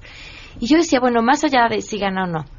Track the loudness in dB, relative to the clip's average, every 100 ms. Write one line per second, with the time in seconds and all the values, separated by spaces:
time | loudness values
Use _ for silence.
0 | -20 -20 -20 -20 -20 -10 2 2 4 2
1 | 2 2 2 0 2 2 2 -2 -6 -6
2 | -4 -4 -4 -6 -8